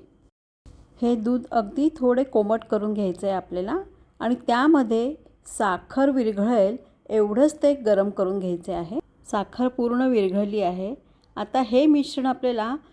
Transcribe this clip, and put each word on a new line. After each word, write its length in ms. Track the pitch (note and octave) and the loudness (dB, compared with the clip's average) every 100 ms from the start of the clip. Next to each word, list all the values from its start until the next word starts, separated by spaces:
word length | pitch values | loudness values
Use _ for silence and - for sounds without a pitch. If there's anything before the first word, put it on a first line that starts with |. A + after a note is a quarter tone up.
| - _ _ _ _ _ - - - _ | -12 _ _ _ _ _ -20 -20 -20 _
हे 120 | A#3+ A#3+ | -2 0
दूध 300 | G#3+ B3 B3 | 0 -2 -2
अगदी 360 | A#3 G3+ A3+ D4+ D#4+ | -2 -2 -2 -2 0
थोडे 260 | B3+ B3 | 0 2
कोमट 400 | C4+ A3+ G#3 A3 | 0 0 0 -2
करून 300 | - G#3+ G#3 | -2 -4 -2
घ्यायचं 340 | G#3 G3 F3 G3+ | -2 -4 -4 -4
आहे 80 | F#3+ | -4
आपल्याला 400 | F3+ F3 F#3+ E4 F#4+ - _ - | -6 -6 -4 -6 -8 -16 _ -8
आणि 160 | A3+ B3 - | -4 -2 0
त्यामध्ये 680 | A#3+ D4 D#4+ A#3 A3+ A#3+ D#4 - _ - | 2 4 4 4 0 -2 -6 -14 _ -14
साखर 640 | - G#3+ F3 - - C#4 | -4 -2 -2 -4 0 2
विरघळेल 640 | C4+ A3 G3+ G#3 A#3+ F#3+ A#3+ - _ - | 2 0 0 2 2 2 0 -12 _ -4
एवढंच 460 | A3 G#3 G#3 D4 D4+ | 0 2 4 2 2
ते 120 | C#4+ C#4+ | 0 2
गरम 340 | G#3+ G3 G3+ | 2 2 2
करून 300 | G3 F#3 G3 | 0 -2 -2
घ्यायचे 340 | F#3 F3 F3 | -4 -4 -6
आहे. 260 | F3 E3 A#3 - _ - | -8 -6 -8 -10 _ -6
साखर 400 | G#3+ G3 - B3 | -6 -4 -4 -4
पूर्ण 400 | B3+ A#3+ A#3+ C4 | -2 -2 0 2
विरघळली 540 | A#3+ G3 F#3+ G#3 G#3 | 2 2 0 -2 -2
आहे. 320 | F3+ F3+ F#3+ C#4 _ _ _ - | -2 -2 -6 -10 _ _ _ -10
आता 240 | G#3 C4 | -4 -2
हे 240 | B3 B3 D4+ | 2 4 6
मिश्रण 400 | D4 C#4 - C4 | 4 2 -2 -2
आपल्याला 500 | C4 B3+ A#3+ G#3+ C#4 - | -2 -2 -2 -4 -6 -10